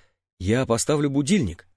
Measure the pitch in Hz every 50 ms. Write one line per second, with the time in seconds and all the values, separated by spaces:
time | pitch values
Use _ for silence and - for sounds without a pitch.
0 | _ _ _ _ _ _ _ - 90 95 113 131 131 - 117 113 - - 151 147
1 | 151 139 135 143 147 131 208 202 127 85 73 - - _ _